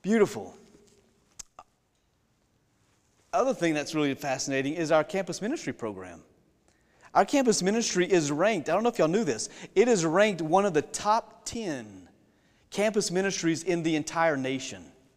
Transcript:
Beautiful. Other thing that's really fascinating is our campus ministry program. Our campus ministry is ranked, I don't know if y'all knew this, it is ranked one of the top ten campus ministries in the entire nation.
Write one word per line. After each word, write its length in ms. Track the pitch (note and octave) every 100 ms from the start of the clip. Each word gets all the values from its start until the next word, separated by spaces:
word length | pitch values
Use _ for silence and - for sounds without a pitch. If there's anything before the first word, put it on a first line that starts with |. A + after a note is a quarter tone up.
Beautiful. 520 | F3+ A3+ F#3 A2 F#2 - - - _ _ _ _ _ - - - - _ _ _ _ _ _ _ _ _ _ _ _ _ _ _ _
Other 220 | F3 B3+
thing 200 | G#3+ E3+
that's 200 | D3+ C#3
really 200 | D#3 D3
fascinating 600 | C3 C#3+ C3 - C3+ C3+
is 180 | E3 D#3
our 100 | D#3+
campus 400 | D3+ F#3+ F#3+ -
ministry 300 | G#3 E4 -
program. 500 | A#2+ A2+ F#2+ F#2 E2+ _ _ _ _ _ _ _ _ -
Our 100 | D#3+
campus 380 | G3 C#4+ B3+ G3+
ministry 420 | F3+ A3+ A3 F3+ F3+
is 200 | F3+ D3
ranked, 380 | D3 G3+ G#3 C#3
I 60 |
don't 80 | F3+
know 80 | A#3
if 80 | A#3
y'all 100 | D#3
knew 160 | F#3+
this, 240 | F#3+ A2 - - -
it 140 | F3+ A#3
is 160 | G#3+
ranked 380 | D#3+ F3 G#3+ E3+
one 240 | D#3+ F#3 G3+
of 80 |
the 80 | D3+
top 640 | D3 - G#3 A3+ - - -
ten 640 | A#3 G#3 C3+ G#2+ F#2+ E2+ _ _ _ _ _ _
campus 400 | - G#3+ G#3 -
ministries 520 | F3 G3 F#3 E3 E3
in 200 | - F3
the 140 | D#3+ D#3
entire 400 | D3 E3+ E3 C#3+
nation. 480 | C3 C3+ - F#2+ D#2 _ _